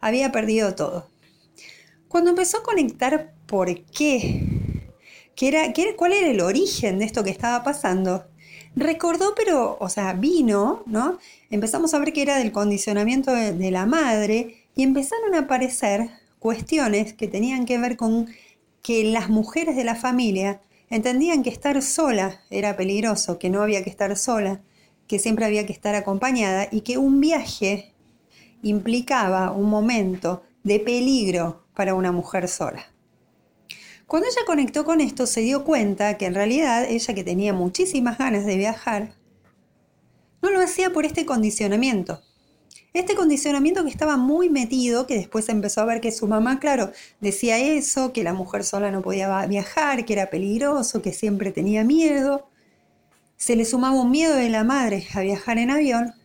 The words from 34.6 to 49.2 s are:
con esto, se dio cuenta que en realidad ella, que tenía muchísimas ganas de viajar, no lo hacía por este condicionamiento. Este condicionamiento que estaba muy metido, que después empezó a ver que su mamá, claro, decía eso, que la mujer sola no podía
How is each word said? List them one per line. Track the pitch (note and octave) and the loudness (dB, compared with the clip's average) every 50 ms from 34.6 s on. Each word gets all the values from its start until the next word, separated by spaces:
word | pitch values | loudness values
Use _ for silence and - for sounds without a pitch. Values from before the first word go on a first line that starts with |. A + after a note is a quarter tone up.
| C#4 A3+ - D4+ D4+ | 2 0 0 -2 0
con | D4+ E4 E4 | 2 2 2
esto, | D4+ A#3 - - B3+ | 2 2 0 -2 -2
se | A3+ - A#3 A3+ | -2 0 0 0
dio | A#3 C4+ C#4 C#4 | 0 0 0 2
cuenta | D4 D#4+ C4+ A3 G3+ G3 F#3+ G3+ G#3 G#3 | 2 2 2 2 0 0 0 0 0 0
que | G#3 G3+ | -2 -4
en | F#3 F3+ | -4 0
realidad | G3 G3+ G#3+ B3 C#4+ D#4+ C#4 A#3 A#3 B3 B3+ | 0 0 2 2 2 2 2 2 2 2 0
ella, | A3+ A#3 A3+ - A#3+ | -2 -2 -2 -4 -4
que | G3 F#3 | -6 -4
tenía | F3+ F3+ F3+ G3 G#3 G3+ | -2 -2 0 0 0 0
muchísimas | F#3 F3 F3+ F3+ - F#4 F#4 F#4+ C#4 A#3+ A#3+ A3+ - | 0 0 -2 0 0 -2 0 0 0 0 0 0 0
ganas | C4+ C4 A3+ G3+ G3+ | -2 0 0 0 0
de | G#3 G3 | 0 0
viajar, | F#3+ G3 G#3+ A3 A3 - - A3+ G#3 G#3 A3 - _ _ _ _ _ _ _ _ _ _ _ _ _ _ _ _ _ _ _ _ _ _ _ _ _ - | 0 0 0 -2 -4 -4 -4 -2 -2 -4 -6 -12 _ _ _ _ _ _ _ _ _ _ _ _ _ _ _ _ _ _ _ _ _ _ _ _ _ 0
no | F#4 | 2
lo | G4+ F#4+ | 4 4
hacía | F#4 F4 - - F#4 F#4 | 2 2 2 0 0 0
por | F4+ D#4+ D4+ | 2 0 0
este | D#4 - - E4 | 0 -2 -4 -4
condicionamiento. | D#4+ C#4 A#3 G#3+ G#3+ G#3 - G#3+ G3+ G3+ G#3+ B3 C4+ B3 G3+ F3+ - E3 - _ _ _ _ _ _ _ _ _ _ - - _ _ _ | -2 0 2 2 2 0 0 0 0 2 2 2 2 2 0 -2 -4 -8 -12 _ _ _ _ _ _ _ _ _ _ -20 -20 _ _ _
Este | E4+ F4+ F#4 G#4 | -4 0 0 0
condicionamiento | G4+ F#4 D#4+ D4 C#4 - D4 C#4+ C#4 C4+ D#4 F#4 G4 F4 | 2 4 4 2 2 0 0 0 2 2 2 2 2 -2
que | C#4+ | -2
estaba | - - D4+ D4+ D4 | -2 -2 0 0 2
muy | C4 B3 C4 D4 E4 F4+ F4 | 2 2 2 2 4 4 2
metido, | D#4 C#4 B3 A3+ B3+ C4 B3 B3 A#3 A#3+ B3+ | 2 2 0 0 0 0 2 2 2 0 0
que | B3+ C#4+ | 0 -2
después | A3 F3+ - - A3 G#3+ - | -2 -2 -2 -4 -4 -2 0
empezó | A3+ G#3+ G3+ G#3 - - | 0 0 0 0 0 0
a | G#3+ | 0
ver | A3+ A#3 A3+ | 0 0 -2
que | A#3 A#3 | -2 -4
su | A3 - - | -4 -2 -2
mamá, | G3+ A3 G#3+ A3 A#3+ C4 C4+ | 0 2 2 2 2 0 0
claro, | - D4+ C#4+ B3+ G#3+ G3 - - - - _ _ | 2 2 2 2 0 -2 -4 -12 -20 -20 _ _
decía | G#3 G3+ F#3+ - - A#3 A3+ A#3 | -4 -4 -2 0 0 2 2 2
eso, | B3+ C#4+ D#4 D4 C#4 - - - C4 B3+ B3+ | 2 2 2 0 0 -2 -2 -2 -2 -2 -2
que | A#3+ G#3 | -2 -2
la | E3+ F3 | -2 -2
mujer | F#3 F#3+ F#3 - G3+ G3+ | -4 -6 -6 -6 -6 -6
sola | - - G3+ G3+ G3+ | -4 -2 -2 -2 -2
no | F#3+ F#3+ | -2 -2
podía | F#3 F#3 F#3+ G3 | -2 -2 -2 -2